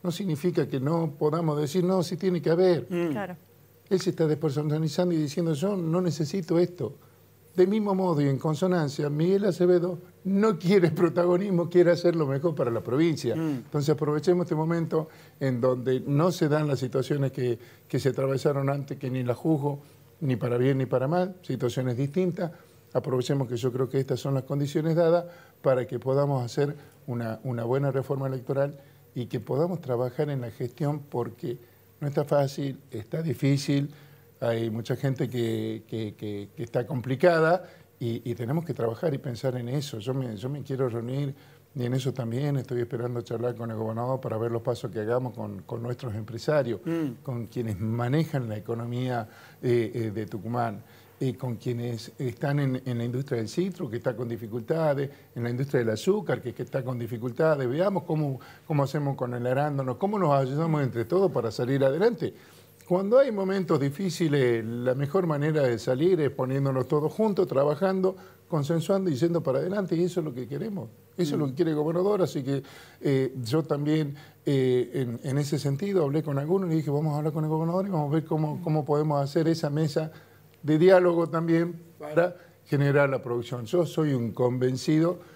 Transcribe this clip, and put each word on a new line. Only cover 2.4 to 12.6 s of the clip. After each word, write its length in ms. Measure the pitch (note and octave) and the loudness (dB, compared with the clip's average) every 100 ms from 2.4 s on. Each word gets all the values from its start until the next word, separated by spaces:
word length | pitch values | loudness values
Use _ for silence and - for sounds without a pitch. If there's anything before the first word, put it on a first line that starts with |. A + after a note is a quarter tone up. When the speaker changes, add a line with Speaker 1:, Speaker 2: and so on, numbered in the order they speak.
Speaker 1:
que 100 | D3+ | 2
haber". 340 | E3+ F#3 D#3+ A#2+ | 4 6 4 0
Speaker 2:
Mm. 200 | F3 E3+ | -2 0
Speaker 3:
Claro. 240 | C3+ F#3 F3 _ _ _ _ _ | -2 -6 -10 _ _ _ _ _
Speaker 1:
Él 100 | F#3+ | 0
se 120 | F3 | 0
está 160 | D#3 D#3 | 0 0
despersonalizando 880 | D3+ D#3 C3+ D3+ D3+ D#3+ E3+ F3+ E3 | 2 0 0 0 0 0 0 2 2
y 20 | |
diciendo, 360 | D3+ F#3 E3 | -2 -2 -2
"Yo 220 | C#3+ F#3+ G3+ | 0 0 -2
no 240 | E3 E3+ | 0 0
necesito 600 | F3+ D3 D#3 G3 E3 E3+ | 0 -2 -2 -4 0 2
esto". 340 | F3 F3 A2+ - - _ _ _ - - | 2 -2 -8 -8 -20 _ _ _ -8 2
De 100 | F3+ | 4
mismo 280 | A3 G3+ F#3+ | 4 2 2
modo 260 | F#3 D3+ | 2 2
y 60 | C#3+ | 2
en 80 | C3 | 2
consonancia, 720 | D#3+ D3+ F#3 F3+ D3 C#3 D3 | 0 0 2 2 0 -2 -2
Miguel 360 | D3 E3+ G3 G3+ | 0 2 4 2
Acevedo 520 | F3 F3+ F3+ F3 F3 - - F#3+ | 2 4 4 2 -4 -12 -8 0
no 340 | G3 A3 E3 | 2 2 2
quiere 320 | E3+ G3+ E3+ | 4 6 6
protagonismo, 760 | D#3+ E3+ F3 F3 F3 G3+ F3 E3+ | 4 2 4 2 2 2 0 4
quiere 220 | F3+ E3+ | 6 6
hacer 240 | E3+ F3 E3 | 6 2 2
lo 100 | C#3+ | 0
mejor 260 | C3+ E3 | 0 0
para 160 | D3 | 0